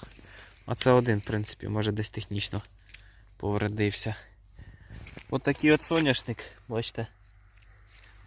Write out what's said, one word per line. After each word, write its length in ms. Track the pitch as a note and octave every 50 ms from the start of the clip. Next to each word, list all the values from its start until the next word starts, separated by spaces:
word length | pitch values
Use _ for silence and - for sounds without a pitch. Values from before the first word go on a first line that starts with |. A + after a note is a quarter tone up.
| - - - - - - - - - - - - -
А 80 | - A2+
це 160 | - - C3
один, 280 | B2 B2+ B2 B2 G#2+ G2+
в 60 | -
принципі, 440 | - A2 G#2+ G#2+ - - - - G2+
може, 240 | G#2 G#2+ G#2+ G#2+
десь 180 | G#2 A2 G#2+ -
технічно 520 | - A2 - - G#2 G2+ - - - G2+ - - - - - - - - - - - - - - -
повредився. 800 | - - G2+ G2+ G#2 G#2+ G#2 G#2+ G#2+ G#2 G#2 G2+ - - - - - - - - - - - - - - - - - - - - - - - - - - -
Отакий 420 | C3+ C3+ - D3 C#3 - - D3+
от 100 | D3+ D3
соняшник, 600 | - - E3+ E3 D#3 C#3 B2 - - - A2+ - - - - - - -
бачите. 380 | A2+ A2+ A2+ - - A#2 A2+ - - - - - - - - - _ - - - - - - - - - - - - - -